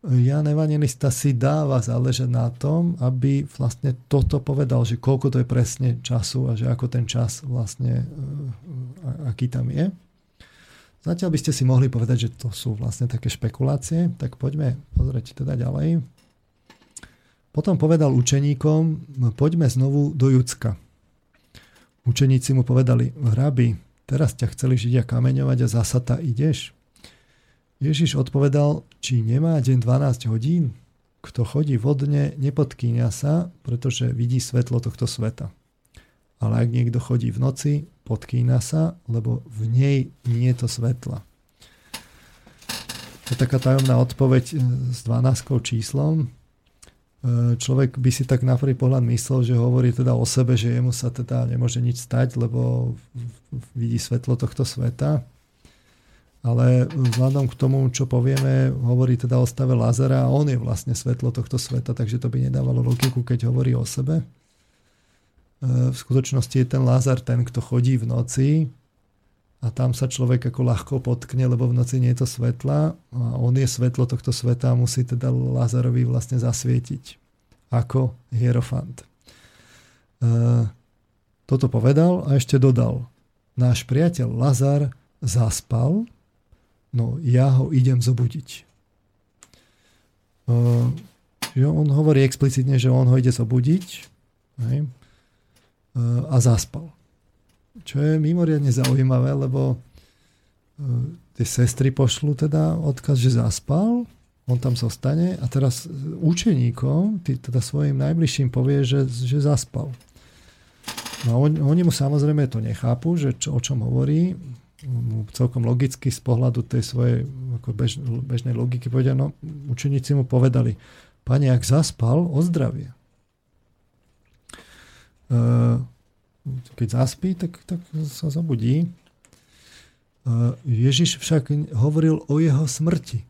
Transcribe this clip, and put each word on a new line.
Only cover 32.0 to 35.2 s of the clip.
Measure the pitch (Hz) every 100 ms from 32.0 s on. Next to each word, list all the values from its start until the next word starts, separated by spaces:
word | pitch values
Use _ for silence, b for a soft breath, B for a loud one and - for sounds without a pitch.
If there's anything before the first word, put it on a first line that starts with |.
| 143 143 143 143
nepodkýňa | 135 139 135 - 120 117 117
sa, | - 143 160 175 -
pretože | - 120 131 123 120
vidí | 123 120 127
svetlo | 123 123 123 123
tohto | 123 - 131
sveta. | -